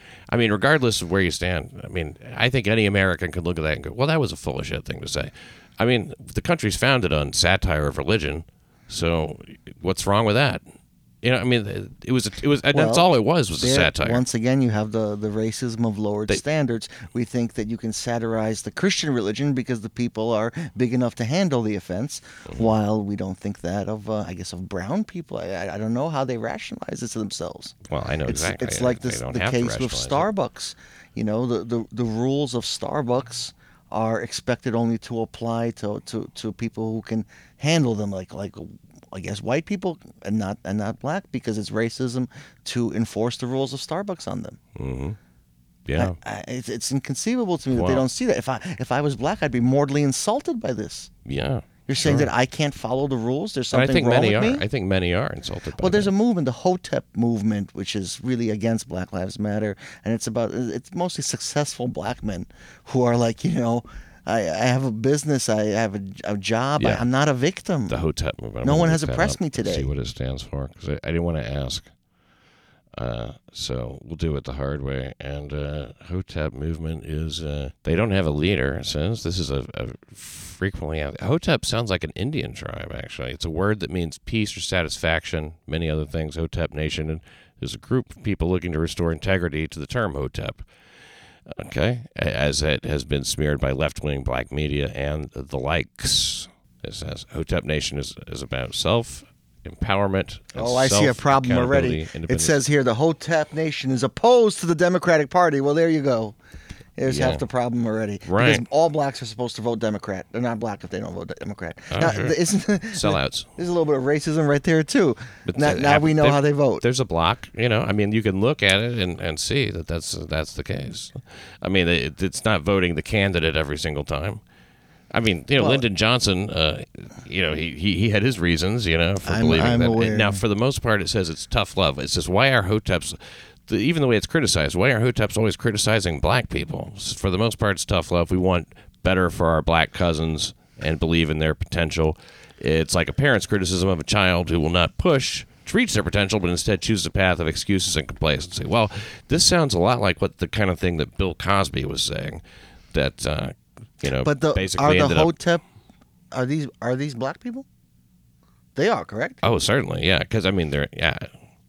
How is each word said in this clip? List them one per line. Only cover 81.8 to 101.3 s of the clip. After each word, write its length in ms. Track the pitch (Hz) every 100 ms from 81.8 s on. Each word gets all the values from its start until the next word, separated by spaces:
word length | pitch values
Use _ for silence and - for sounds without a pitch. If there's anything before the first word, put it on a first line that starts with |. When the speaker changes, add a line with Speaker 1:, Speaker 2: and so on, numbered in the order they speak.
| 117
Speaker 1:
like 140 | 92
an 80 | 78 -
Indian 380 | 117 156 -
tribe, 380 | - - 78 80
actually. 380 | - - - 62
It's 140 | 65 82
a 40 |
word 300 | 78 98 107
that 120 | 71
means 260 | 90 82 -
peace 400 | - 113 104 -
or 20 |
satisfaction, 920 | - 95 78 - 82 82 - 80 76 80 -
many 240 | 78 80
other 160 | 78 73
things. 300 | 80 78 78
HOTEP 380 | 82 - 78
Nation 480 | 73 78 80 78 78 - - _ _
is 120 | -
a 40 | -
group 320 | - 127 -
of 100 | -
people 260 | - 92 82
looking 240 | 90 87
to 60 | 80
restore 340 | 82 - 85
integrity 560 | 80 98 95 85 73 78
to 100 | -
the 80 | 71
term 260 | 123 104
HOTEP. 480 | 69 65 - - - - _ _ - - - - _ - - -
Okay, 360 | 64 95 120 117 -
a-, 200 | - -
as 240 | 73 71
it 220 | 76 73
has 220 | - 73 64
been 180 | 71
smeared 380 | 67 - 76 71
by 100 | 65
left-wing 500 | 65 76 - 76 69
black 280 | 65 64 62
media 400 | 69 76 71 69
and 360 | - 69 76 71
the 260 | - 69 71
likes. 920 | 67 82 - - - - - - - _ _ _
It 100 | -
says, 320 | - 76 76 -
"Hotep 320 | 76 78 90
Nation 340 | - 76 - 73
is, 160 | 67 - -
is 140 | -
about 320 | 65 64 62 -
self-empowerment 1600 | 82 117 117 - - _ _ _ - - 110 98 101 95 - - -
and 100 | 95
Speaker 2:
Oh, 120 | 117 123
I 120 | 131
see 180 | 104 139
a 80 |
problem 440 | 120 143